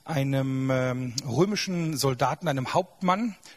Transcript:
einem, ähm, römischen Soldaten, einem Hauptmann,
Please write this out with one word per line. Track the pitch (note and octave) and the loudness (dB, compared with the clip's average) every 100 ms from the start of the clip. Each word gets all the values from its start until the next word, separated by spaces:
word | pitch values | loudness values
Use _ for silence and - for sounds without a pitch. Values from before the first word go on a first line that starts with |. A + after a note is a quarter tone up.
einem, | - D#3 C#3 C3+ C3+ C3 C3 | -4 -2 0 0 0 0 0
ähm, | C3 B2+ B2+ B2+ A#2+ C3+ | 2 0 -2 -4 -6 -4
römischen | A#2 G3 G#3 - F3 D#3+ C#3+ | 2 2 2 -2 -2 -2 0
Soldaten, | C#3 B2+ C3 D3+ E3+ | 0 2 0 0 -2
einem | C3+ B2 | -2 0
Hauptmann, | D#3+ F#3 - F3+ F#3+ A#3 F#3 - | 0 0 -2 0 2 0 -6 -16